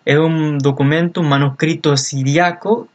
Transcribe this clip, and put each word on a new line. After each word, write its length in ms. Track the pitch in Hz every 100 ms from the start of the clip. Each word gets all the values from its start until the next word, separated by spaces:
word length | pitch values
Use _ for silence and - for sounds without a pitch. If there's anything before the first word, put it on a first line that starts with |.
Es 140 | - 147
un 400 | 160 160 151 143
documento, 600 | 139 135 139 160 175 180
un 80 | 151
manuscrito 680 | 139 143 135 160 165 151 139
siriaco 920 | - 139 131 151 175 175 196 233 -